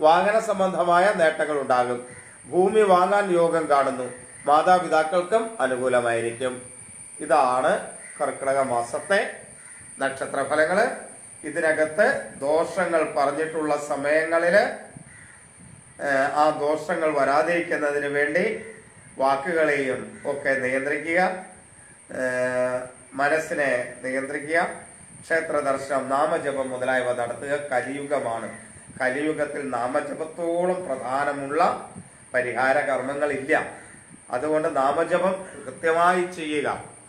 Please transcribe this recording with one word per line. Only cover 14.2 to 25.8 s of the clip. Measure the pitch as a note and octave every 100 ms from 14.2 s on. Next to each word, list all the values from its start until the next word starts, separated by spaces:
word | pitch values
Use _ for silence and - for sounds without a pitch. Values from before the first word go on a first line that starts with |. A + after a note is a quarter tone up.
| D#3+ E3 E3+ G3 B3+ - - - - - - - - - - - - -
ഏഹ്, | C#3+ C#3 C#3+
ആ | C#3+ D#3 D3
ദോഷങ്ങൾ | D3 D#3 - E3+ D#3 C#3+
വരാതിരിക്കുന്നതിന് | C3+ C#3+ E3 E3+ E3+ D3+ D3 C#3+ C#3+
വേണ്ടി | C#3+ C#3+ E3 G#3+ A3 - - - - - -
വാക്കുകളെയും | C3+ C#3 F#3 E3 D#3 C#3+ C3+ B2+ A2 - -
ഒക്കെ | C#3 C#3+
നിയന്ത്രിക്കുക, | C3+ B2+ C3+ C#3 D3+ D#3 E3+ F#3 F#3 - - - - - - -
ഏഹ്, | - B2+ B2+ B2+ B2+ B2+ B2 B2+ - -
മനസ്സിനെ | C#3 C#3+ D#3+ D#3 D#3 C#3 B2 B2 -
നിയന്ത്രിക്കുക. | C3 C3 C3+ D3 C#3+ E3 F3+ - - - - -
ക്ഷേത്ര | - E3 D#3+ D3
ദർശനം, | C#3 C3+